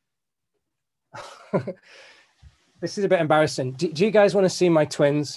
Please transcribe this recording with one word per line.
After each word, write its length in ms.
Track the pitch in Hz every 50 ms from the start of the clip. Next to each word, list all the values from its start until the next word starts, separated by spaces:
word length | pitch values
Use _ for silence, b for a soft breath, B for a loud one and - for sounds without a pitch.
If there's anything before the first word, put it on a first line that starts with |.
| _ _ _ _ _ _ _ _ _ _ _ _ _ _ _ _ _ _ _ _ _ _
<laughs> 400 | - - - - - - - - - 160 - - 180 _ b b b b b b b b b b b b b - _ _ _ _ _ _
this 160 | 170 170 -
is 80 | 208 196
a 40 | 185
bit 120 | 185 175
embarrassing. 520 | 160 147 156 156 156 143 - - 135 127
Do, 180 | 131 131 170 165
do 140 | 156 143 196
you 80 | 220
guys 220 | 196 214 202 196 170
wanna 160 | 202 185 175
see 180 | - - 180 175
my 160 | 165 156 151
twins 520 | 143 - - 151 143 143 147 143 139 -